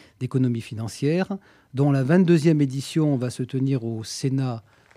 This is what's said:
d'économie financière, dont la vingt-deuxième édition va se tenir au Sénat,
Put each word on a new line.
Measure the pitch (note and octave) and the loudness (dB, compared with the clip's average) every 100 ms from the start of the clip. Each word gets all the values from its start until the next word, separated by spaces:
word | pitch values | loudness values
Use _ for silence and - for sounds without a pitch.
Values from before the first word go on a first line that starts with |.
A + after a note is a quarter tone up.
| - _ | -20 _
d'économie | B2+ C3 B2+ A#2 | -4 0 2 0
financière, | - G#2+ A2+ - C#3 E3+ F#3 G3 - _ _ | -4 -8 -8 -4 0 0 -2 -6 -12 _ _
dont | C3 C#3+ | 0 2
la | C#3 | 2
vingt-deuxième | C3 F3+ F3 E3+ D3+ D3+ | 4 4 6 6 4 4
édition | C#3+ C3+ - E3 D3+ C3+ | 2 -2 -4 -2 0 0
va | B2 | -2
se | - | -6
tenir | B2+ C3+ C3+ C3+ | -6 -2 -2 -2
au | A2+ A2+ | -4 -8
Sénat, | G#2+ - C#3 C3+ B2+ A#2 - _ _ | -8 -6 -4 -2 -2 -6 -12 _ _